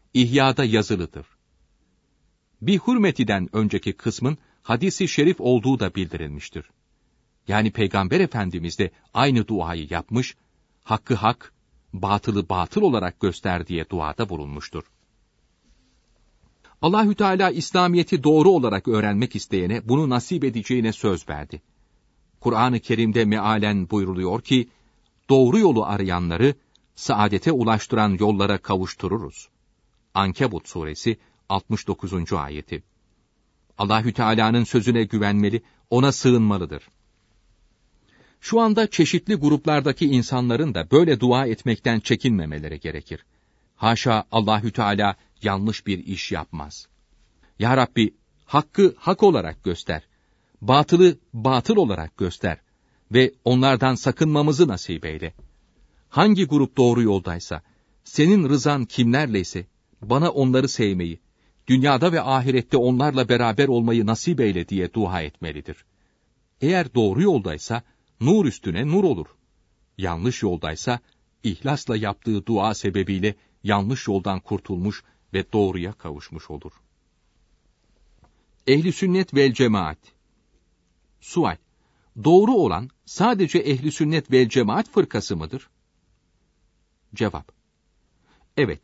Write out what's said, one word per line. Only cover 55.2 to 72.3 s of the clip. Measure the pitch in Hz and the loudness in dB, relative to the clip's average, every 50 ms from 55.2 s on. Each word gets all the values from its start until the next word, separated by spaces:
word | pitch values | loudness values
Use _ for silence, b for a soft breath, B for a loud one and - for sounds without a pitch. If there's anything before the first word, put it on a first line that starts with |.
| 82 80 - - - - _ _ _ _ _ _ _ _ _ _ _ _ | -10 -12 -12 -14 -20 -20 _ _ _ _ _ _ _ _ _ _ _ _
Hangi | - 143 180 214 208 185 185 | 0 2 4 4 4 2 2
grup | 131 147 147 135 123 - 139 | 2 2 2 2 2 2 2
doğru | 123 120 117 120 | 4 4 4 4
yoldaysa, | 117 107 98 95 - 92 82 85 - - 82 76 - _ _ _ _ _ _ _ _ | 2 2 0 0 -2 -6 -8 -10 -10 -10 -12 -12 -12 _ _ _ _ _ _ _ _
senin | - - - 147 175 208 202 165 131 | -6 0 2 4 4 4 4 2 2
rızan | 147 135 123 151 147 139 120 | 0 0 0 0 -2 -2 -4
kimlerleyse, | - - - 120 117 120 139 156 127 104 98 87 - - 92 90 - _ _ _ _ _ _ | -4 -2 0 2 2 2 0 0 0 -2 -4 -4 -4 -8 -12 -12 -14 _ _ _ _ _ _
bana | - 101 120 143 170 175 | -4 -2 0 0 0 0
onları | - 143 135 131 127 131 135 131 | 0 0 2 2 2 2 0 0
sevmeyi, | - - 113 101 95 90 87 85 82 - _ _ _ _ _ _ _ _ _ - | -2 -2 0 0 0 -2 -4 -6 -8 -12 _ _ _ _ _ _ _ _ _ 2
dünyada | 127 131 131 143 135 123 156 180 | 2 4 4 4 2 2 2 2
ve | 165 165 | 0 0
ahirette | 95 131 135 131 123 135 127 127 120 - - 131 | 0 0 0 0 0 0 0 0 0 0 0 2
onlarla | 120 123 127 123 139 151 131 135 123 107 | 2 2 2 2 0 0 0 0 0 2
beraber | 123 117 120 117 107 139 139 135 | 2 2 2 0 0 0 0 2
olmayı | 123 120 117 117 117 117 104 | 2 0 2 2 2 2 2
nasip | 107 113 - - 175 170 131 | 0 -2 -2 -2 -2 0 0
eyle." | 123 104 95 90 85 - | 0 0 0 -2 -4 -4
diye | 101 95 90 85 - | -4 -4 -4 -4 -2
dua | 113 104 87 92 87 | -4 -4 -2 -4 -4
etmelidir. | 78 76 - - 87 80 73 73 71 - 78 - _ _ _ _ _ _ _ _ _ _ _ _ _ _ _ _ | -6 -8 -10 -10 -10 -10 -10 -10 -12 -14 -16 -18 _ _ _ _ _ _ _ _ _ _ _ _ _ _ _ _
Eğer | 131 151 185 185 165 127 - | -2 0 0 0 -2 0 0
doğru | 123 110 101 95 123 | 2 2 2 2 2
yoldaysa, | 190 208 170 120 98 90 78 76 - - 113 120 - _ _ _ _ _ _ - | 2 2 2 2 0 -4 -6 -8 -8 -8 -8 -8 -8 _ _ _ _ _ _ -2
nur | 113 143 202 220 180 | 0 2 4 4 2
üstüne | 127 - - - 104 80 92 127 147 | 0 -2 -4 -6 -6 -4 -4 -2 0
nur | 165 202 202 | 0 2 2
olur. | 170 120 82 76 - _ _ _ _ _ _ _ _ _ _ _ _ _ - | 0 0 -2 -6 -12 _ _ _ _ _ _ _ _ _ _ _ _ _ -8
Yanlış | 92 90 85 82 92 123 123 - 117 | -6 -6 -4 -4 -4 -4 -4 -2 -2
yoldaysa, | 98 87 80 82 78 78 - - 127 120 120 - _ _ _ _ _ _ _ - | -4 -4 -4 -6 -8 -8 -6 -6 -4 -6 -6 -6 _ _ _ _ _ _ _ -6
ihlasla | 113 87 - - 139 147 139 - - 117 110 | -6 -6 -4 -4 -4 -4 -4 -4 -4 -6 -4
yaptığı | 104 101 101 - - 113 | -4 -6 -8 -6 -6 -4